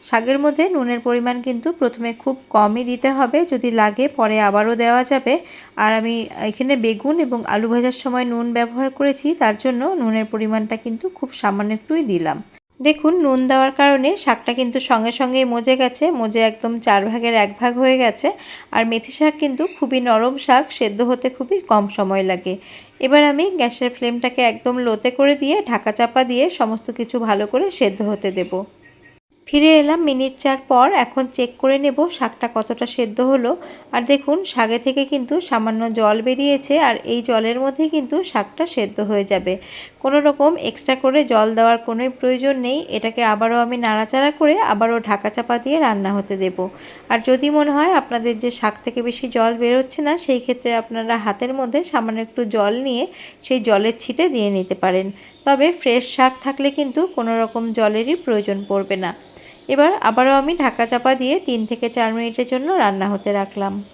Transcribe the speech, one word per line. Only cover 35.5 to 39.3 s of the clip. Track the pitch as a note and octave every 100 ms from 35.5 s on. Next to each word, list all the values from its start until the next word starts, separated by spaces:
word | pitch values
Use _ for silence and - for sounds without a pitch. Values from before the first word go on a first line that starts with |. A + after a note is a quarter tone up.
| A#3 A3 A3 A3+ A3+
জল | G#3+ G#3+ A3+
বেরিয়েছে, | B3+ C#4+ C#4 C#4 C#4+ C#4+
আর | A3+ -
এই | A#3 A#3
জলের | A#3 A3 A#3+
মধ্যেই | C4+ C4+ D#4 D#4
কিন্তু | B3 D4+ F4+
শাকটা | A3+ G3+ - E4+ D4+
সেদ্ধ | G3+ G#3 G#3
হয়ে | G#3 G3